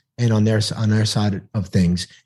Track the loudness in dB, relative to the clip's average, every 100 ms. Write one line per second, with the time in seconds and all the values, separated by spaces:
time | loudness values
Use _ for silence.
0 | _ -2 0 2 2 0 -2 -2 0 0
1 | 0 0 -2 -4 -6 -8 -2 0 2 0
2 | -6 -16